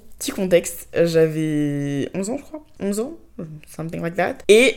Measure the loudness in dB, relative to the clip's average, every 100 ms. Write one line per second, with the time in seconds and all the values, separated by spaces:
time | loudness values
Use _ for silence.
0 | -18 -10 -8 -4 4 4 2 -10 -8 0
1 | 2 4 2 2 -2 0 -2 -2 -4 -4
2 | -4 -6 -6 -8 -10 -18 -18 -8 -4 -4
3 | -6 -10 -20 -14 -14 -14 -18 -10 -8 -6
4 | -6 -2 -4 -2 6 6 6